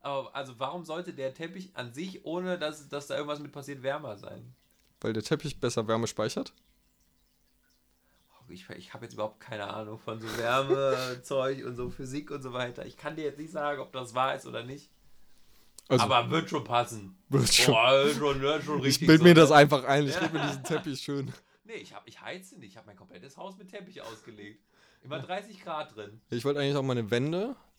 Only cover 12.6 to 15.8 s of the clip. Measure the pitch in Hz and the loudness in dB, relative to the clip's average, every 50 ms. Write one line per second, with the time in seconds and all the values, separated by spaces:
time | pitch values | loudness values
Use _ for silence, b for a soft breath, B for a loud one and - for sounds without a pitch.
12.6 | 123 120 123 - - - - - - 147 156 160 156 143 143 143 151 160 180 151 | -6 -6 -8 -12 -14 -14 -16 -12 -12 -10 -8 -6 -6 -8 -8 -8 -14 -10 -8 -4
13.6 | 147 147 147 131 131 - - 131 123 110 110 127 131 135 143 135 - 135 120 117 | -4 -4 -4 -4 -8 -10 -10 -10 -10 -6 -2 0 0 0 -2 -6 -10 -10 -10 -10
14.6 | 120 123 139 143 - _ _ _ _ - - - - - - - - - - - | -10 -10 -14 -14 -16 _ _ _ _ -20 -20 -20 -20 -20 -20 -20 -20 -20 -20 -20
15.6 | _ - _ - | _ -20 _ -20